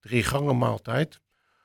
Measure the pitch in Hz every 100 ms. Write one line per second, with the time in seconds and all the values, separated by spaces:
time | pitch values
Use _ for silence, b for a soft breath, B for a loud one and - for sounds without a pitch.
0 | - 120 104 139 143 123 120 113 - 123
1 | 156 - _ _ _ _